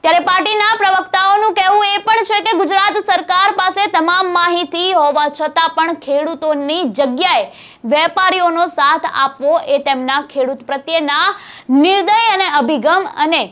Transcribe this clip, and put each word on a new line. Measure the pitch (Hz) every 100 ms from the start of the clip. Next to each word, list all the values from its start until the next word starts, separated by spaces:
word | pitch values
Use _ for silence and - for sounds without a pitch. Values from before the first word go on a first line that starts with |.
ત્યારે | 320 349 370
પાર્ટીના | 370 415 427 415 453
પ્રવક્તાઓનું | 403 381 381 370 381 415 427 392
કહેવું | 381 415 415
એ | 403 415
પણ | 440 427
છે | 415 440
કે | 392
ગુજરાત | 339 392 403 403 403
સરકાર | 359 - 359 403 392
પાસે | 370 381 415 359
તમામ | 320 359 370 349
માહિતી | 349 349 349 339 370 359
હોવા | 294 294 294 294
છતાં | 302 311 330 -
પણ | 330 339
ખેડૂતોની | - 285 311 330 311 294 285 330 302 202
જગ્યાએ | 269 247 359 277 196 - - - 226
વેપારીઓનો | 294 330 359 370 370 349 330 349 -
સાથ | 285 311 - -
આપવો | 269 - 277 330 - 277
એ | 285
તેમના | 262 254 277 294
ખેડૂત | 277 262 269 -
પ્રત્યેના | 277 294 330 294 294 370 403 - - - 269
નિર્દય | 330 392 370 440 466 381
અને | 370 294
અભિગમ | 320 294 269 359 370 - 302
અને | 330 196